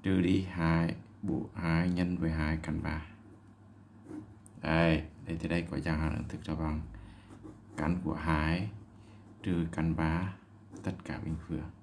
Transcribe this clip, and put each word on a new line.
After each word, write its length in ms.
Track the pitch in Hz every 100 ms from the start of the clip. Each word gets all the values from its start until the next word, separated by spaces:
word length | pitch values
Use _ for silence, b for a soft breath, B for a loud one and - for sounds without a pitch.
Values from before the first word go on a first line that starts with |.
Trừ 180 | 95 92
đi 220 | 90 95
hai, 520 | 92 90 82 82 82 - - -
bốn, 260 | - 64 -
hai 360 | - 85 82 90
nhân 260 | 90 90 90
với 140 | 82
hai 280 | 80 76 80
căn 200 | 78 78
ba. 200 | 80 78 - - - - - - - - - - - - - - - -
Đây, 440 | 78 80 82 80 78 - -
đây 100 | 82
thì 80 | 82
đây 180 | 85 82
có 80 | 73
dạng 220 | 78 78
hàm 140 | 78
lượng 140 | 76 -
thức 120 | -
cho 140 | - 78
bằng 240 | 78 76 80 B B B B B - - - -
căn 240 | 76 90
của 100 | 87
hai 560 | - 80 78 78 85 107 - - B B B B -
trừ 240 | 98 85 82
căn 240 | 82 80 80
ba 380 | 80 82 95 - - - - -
tất 100 | 95 87
cả 140 | - 69
bình 120 | 78 80 -
phương. 220 | 80 78 -